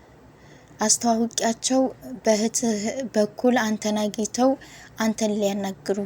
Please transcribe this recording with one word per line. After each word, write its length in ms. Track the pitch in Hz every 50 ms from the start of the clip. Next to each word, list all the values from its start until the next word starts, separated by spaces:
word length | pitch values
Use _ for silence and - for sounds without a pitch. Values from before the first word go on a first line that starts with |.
| - - - - - - - - - - - - - - - -
አስተዋውቂያቸው 1000 | 214 214 - - - 240 226 226 233 226 - - - 226 226 - - - 254 262 262 - - - - 262 262 185
በእህትህ 640 | - 226 220 208 220 226 - - 247 233 214 208 202 226 196 269 269 202
በኩል 460 | - 220 208 208 - - - 247 240
አንተን 400 | 254 220 214 214 208 - 214 214
አግኝተው 540 | 214 214 208 196 - 214 - - 240 254 269 269 - - - - - - - - -
አንተን 320 | 220 220 214 - 220 214 208
ሊያናግሩ 640 | 220 208 196 202 208 196 196 190 - - - 190 208 202